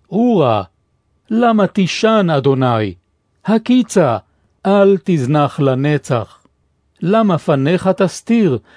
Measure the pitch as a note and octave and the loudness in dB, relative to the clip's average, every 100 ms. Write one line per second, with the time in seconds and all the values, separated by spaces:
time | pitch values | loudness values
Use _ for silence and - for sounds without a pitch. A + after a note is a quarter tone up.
0 | _ G3 B3 G#3+ C3+ G#2+ F#2 _ _ _ | _ -2 0 2 2 0 -4 _ _ _
1 | _ _ _ A3 A#3+ A3 F#3+ - F3+ - | _ _ _ -2 0 2 0 0 -4 -2
2 | A3 A3 F3+ D3 C3+ C3+ C3 A2+ G#2+ F2 | 0 0 0 0 0 0 0 0 -4 -8
3 | _ _ _ _ - A3 A3 B3+ A3+ G3+ | _ _ _ _ -4 -4 0 0 0 0
4 | D3 G#2+ - _ _ _ F#3+ G3+ G3 G3 | 0 -2 -8 _ _ _ -2 2 4 2
5 | - E3 B2+ D3+ C#3+ - C3+ C3 C#3+ D3 | 0 -2 0 0 0 0 -2 0 0 -2
6 | - B2 G#2 - _ _ _ _ _ _ | -2 -4 -4 -16 _ _ _ _ _ _
7 | E3+ A3 G#3+ E3 - C#3+ C3+ F3 F#3+ F#3 | -2 0 0 0 0 0 0 0 -2 0
8 | F#3 - - A#3 G3 A#2+ - | -2 -4 -2 0 0 -2 -8